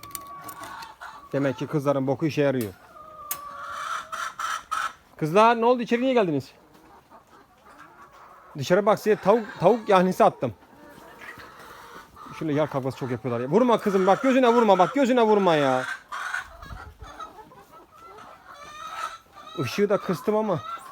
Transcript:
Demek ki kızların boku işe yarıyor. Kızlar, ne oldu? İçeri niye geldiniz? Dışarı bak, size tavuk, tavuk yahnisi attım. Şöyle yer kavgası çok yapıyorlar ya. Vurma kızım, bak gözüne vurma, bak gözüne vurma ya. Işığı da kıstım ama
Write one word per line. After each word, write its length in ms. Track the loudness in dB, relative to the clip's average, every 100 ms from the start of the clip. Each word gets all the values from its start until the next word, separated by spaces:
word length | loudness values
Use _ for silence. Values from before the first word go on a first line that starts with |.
| -16 -14 -14 -16 -16 -16 -16 -16 -18 -18 -20 -20 -8
Demek 240 | -4 -2 -4
ki 100 | -4
kızların 400 | -2 -2 0 -2
boku 180 | -2 -2
işe 160 | 0
yarıyor. 320 | 0 0 -4 -8 -20 -20 -20 -20 -12 -12 -12 -14 -12 -10 -8 -8 -8 -10 -10 -8 -6 -8 -6 -6 -6 -8 _ -8
Kızlar, 440 | 0 4 4 4
ne 40 | 2
oldu? 160 | 2
İçeri 200 | 0 0
niye 120 | 2
geldiniz? 380 | 2 2 0 -4 -14 _ _ -20 -20 _ -20 _ -20 _ _ -20 -20 -20 -20 -20 -20 -20 -20 -18 -12
Dışarı 280 | 0 2 2
bak, 140 | 2
size 160 | 2 2
tavuk, 300 | 4 2 0 0
tavuk 300 | 4 4 4
yahnisi 340 | 4 4 4
attım. 300 | 2 2 -4 -6 -16 -20 -20 -20 -20 -20 -20 -18 -20 -20 -20 -20 -20 -20 -20 -20 -18 -8
Şöyle 140 | -2
yer 160 | -2 -2
kavgası 280 | -2 -6 -6
çok 140 | -8
yapıyorlar 300 | -6 -4 -6
ya. 60 | 0
Vurma 300 | 2 4 2
kızım, 300 | 2 2 4
bak 140 | 4
gözüne 320 | 4 4 6
vurma, 260 | 6 6 6
bak 140 | 4
gözüne 280 | 4 2 4
vurma 340 | 4 4 4 4
ya. 280 | 4 0 -2 -10 -12 -10 -8 -8 -10 -16 -16 -16 -18 -18 -20 -16 -18 -18 -20 -20 -20 -20 -20 -20 -20 -20 -20 -20 -20 -20 -18 -16 -14 -10 -10 -12 _ -20 -14 -8
Işığı 320 | -6 -2 0
da 80 | 0
kıstım 380 | -2 -4 -2 -2
ama 240 | 0 -4 -6 -12 -14